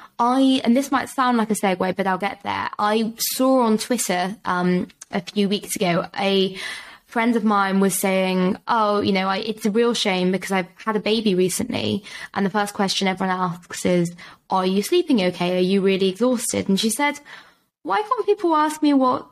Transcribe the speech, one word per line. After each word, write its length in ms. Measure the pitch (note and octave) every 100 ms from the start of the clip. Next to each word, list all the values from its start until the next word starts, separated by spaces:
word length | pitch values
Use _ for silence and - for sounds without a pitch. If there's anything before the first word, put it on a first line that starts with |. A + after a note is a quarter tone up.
| - -
I, 400 | A#3 C4 C4+ C4 -
and 100 | A#3+
this 160 | C#4
might 160 | C4 -
sound 300 | - B3 A#3+
like 120 | G#3+
a 60 | G#3
segue, 400 | G3+ F#3 F#3 F#3
but 120 | F#3+
I'll 100 | F#3
get 260 | G3 -
there. 280 | G#3 G3 - -
I 360 | G#3 A3 A3 -
saw 420 | - - C4 C4
on 160 | A3+ G#3+
Twitter, 580 | - A#3+ - F3+ F#3 G#3+
um, 460 | F#3 F3+ F3+ F3+ - - -
a 100 | G3+
few 260 | G3 G#3 G3+
weeks 300 | G#3 - -
ago, 300 | F3 E3+ - -
a 380 | G3 G3 F#3+ F#3+ - - - - _
friend 260 | A#3+ A#3 A#3
of 80 |
mine 360 | G#3+ G3+ G3 G3
was 160 | G3 F#3+
saying, 600 | G3 F#3+ F#3 F#3 F#3 - -
"Oh, 340 | A#3 G#3 G#3
you 100 | G#3
know, 160 | F#3+ F#3+
I, 100 | F#3+
it's 280 | A3+ G#3+ A3
a 60 |
real 240 | G#3+ A#3+ A3+
shame 360 | G#3 F#3 F#3
because 200 | F#3 -
I've 160 | F#3+ F3 -
had 200 | A3 G#3
a 40 |
baby 340 | G#3 A3+ A3
recently. 680 | F3+ F#3 - - G#2 G#2+ G3+ - - - G3
And 100 | G3
the 60 |
first 240 | G#3 G#3 -
question 320 | F#3+ - F#3+
everyone 280 | F#3+ F#3+ F#3
asks 480 | F3+ E3 - -
is, 300 | F#3 F3+ E3+ - - - _
'Are 120 | F#3+ F#3
you 160 | G3
sleeping 360 | G3+ F4+ F4 A#3+
okay? 340 | F3+ F3+ F3+ F3+
Are 40 | F#3
you 100 | G3
really 280 | F#3+ F#3+ F#3+
exhausted?'" 600 | F#3 B3 A#3+ - G3 F#3+
And 100 | G3
she 120 | A3
said, 280 | G#3+ C#4+ C#4+ - - - _ _ _
"Why 180 | D4+ G4+
can't 280 | G#4 B4 G4
people 280 | G#4 E4+ D4+
ask 280 | D#4 D4+
me 100 | D4
what 320 | C#4+ B3+ C4 -